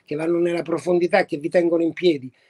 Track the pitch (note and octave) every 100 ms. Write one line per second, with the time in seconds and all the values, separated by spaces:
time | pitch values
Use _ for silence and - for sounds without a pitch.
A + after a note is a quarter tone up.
0 | - D3 D#3+ E3+ F3 E3+ E3 E3 F3 F3+
1 | E3+ G3+ - D3+ D#3+ F#3 E3+ E3 E3+ D#3+
2 | F3 D3 B2+ _